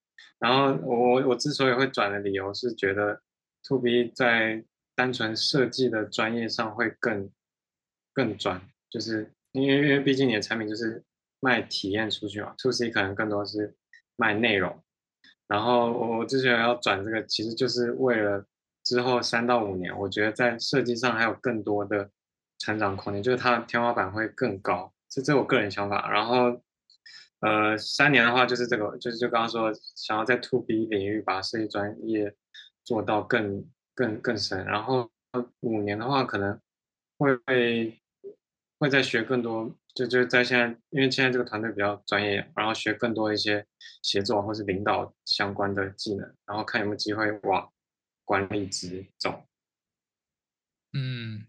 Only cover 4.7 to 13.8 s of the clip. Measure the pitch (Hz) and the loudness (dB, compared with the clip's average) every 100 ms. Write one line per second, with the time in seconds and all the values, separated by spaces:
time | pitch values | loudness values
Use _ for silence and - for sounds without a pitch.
4.7 | _ _ - 127 123 110 110 - 151 120 | _ _ -2 0 0 -2 -2 0 2 2
5.7 | - 123 110 101 - 110 117 113 117 113 | 2 0 0 -2 -2 -2 -2 -4 -4 -4
6.7 | 110 113 - 120 104 98 - _ _ _ | -2 -4 -2 -4 -4 -6 -14 _ _ _
7.7 | _ _ _ _ - 113 98 101 92 92 | _ _ _ _ -2 -2 -2 -4 -6 -10
8.7 | _ _ 113 113 110 104 _ _ 131 139 | _ _ -10 -4 -6 -6 _ _ 0 2
9.7 | 139 147 139 135 131 135 107 - 113 107 | 4 4 4 4 4 4 2 -2 -4 -4
10.7 | 107 113 117 - _ _ _ 131 117 - | -4 -6 -6 -14 _ _ _ 0 0 0
11.7 | - 98 104 110 - 104 101 101 - 131 | -6 -2 -2 -2 -4 -6 -8 -10 -4 -2
12.7 | - 117 110 98 101 110 101 101 104 104 | 0 -2 0 -2 -2 -2 -2 -4 -4 -6
13.7 | - | -8